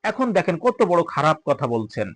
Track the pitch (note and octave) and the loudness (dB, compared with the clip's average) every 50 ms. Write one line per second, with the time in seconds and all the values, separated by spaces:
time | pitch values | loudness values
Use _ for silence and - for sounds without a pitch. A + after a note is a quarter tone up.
0 | - G#3 G#3 - C4 A#3+ G3+ F#3 E3+ - E3+ D#3+ - B3 - - - F3 F3 E3+ | -4 -4 -2 -2 -2 2 2 2 2 0 -4 0 0 -2 2 2 2 2 4 2
1 | E3+ - - D3 C#3+ D#3 D#3 D#3 _ D3 C#3+ - C#3 A#2+ A#2 A2+ A2 A2 - - | 2 0 -2 0 2 2 0 0 _ -2 -2 -2 0 -2 -2 -2 -2 -4 -6 -6
2 | G#2 F#2+ E2+ | -6 -6 -8